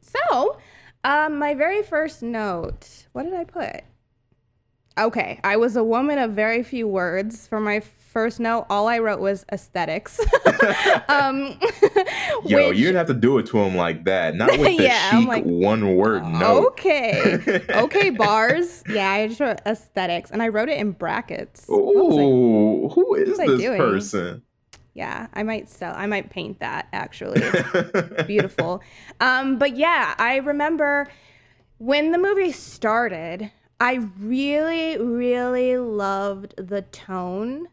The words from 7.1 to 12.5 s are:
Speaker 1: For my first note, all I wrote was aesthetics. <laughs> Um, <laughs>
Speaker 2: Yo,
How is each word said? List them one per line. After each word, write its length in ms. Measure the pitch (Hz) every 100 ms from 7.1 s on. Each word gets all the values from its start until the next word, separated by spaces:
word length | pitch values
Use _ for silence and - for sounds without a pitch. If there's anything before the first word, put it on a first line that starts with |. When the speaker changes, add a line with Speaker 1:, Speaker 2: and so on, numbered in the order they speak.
| 180 208 226 -
Speaker 1:
For 140 | 220
my 220 | 214 208
first 580 | 208 _ _ - 220 226
note, 260 | 233 233 -
all 200 | 202 214
I 100 | 233
wrote 200 | 220 202
was 260 | 196 196 -
aesthetics. 680 | 196 - 180 170 160 - - 440
<laughs> 40 | 554 - - 523 - 392 - -
Um, 500 | 285 277 269 277 - 466 - -
<laughs> 520 | - 381 - - 571
Speaker 2:
Yo, 240 | -